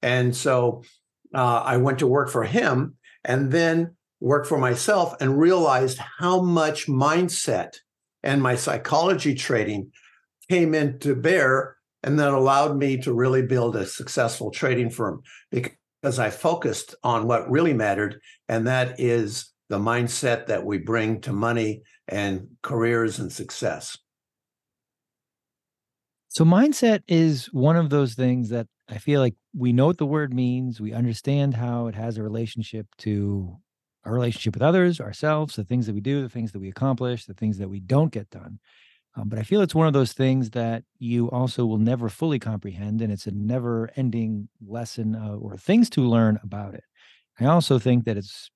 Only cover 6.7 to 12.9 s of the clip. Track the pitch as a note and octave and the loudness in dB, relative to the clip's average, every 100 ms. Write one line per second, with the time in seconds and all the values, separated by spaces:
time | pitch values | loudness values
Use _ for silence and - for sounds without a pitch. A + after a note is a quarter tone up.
6.7 | D3+ - C3+ C#3 E3 F3+ E3+ - G#2+ E2+ | -2 -2 0 2 2 0 -2 -2 -2 -4
7.7 | - _ _ _ _ - C#3 C3 B2 C3+ | -10 _ _ _ _ -2 0 2 0 -2
8.7 | A2+ - D3+ E3+ F#3 D3 C3+ - B2 G#2 | -4 0 2 2 2 0 -2 0 0 0
9.7 | G#2 F#2+ _ _ _ _ _ - F3+ E3 | -4 -8 _ _ _ _ _ -2 2 2
10.7 | D#3 C#3+ B2+ C#3 C3 C3+ F#3 C3+ C3 C3+ | 2 0 -2 -2 0 2 2 4 2 -2
11.7 | - _ _ - D3 C#3+ C#3 C3 C3+ D3+ | -10 _ _ -2 0 2 2 4 4 2
12.7 | C#3 C#3 | 0 0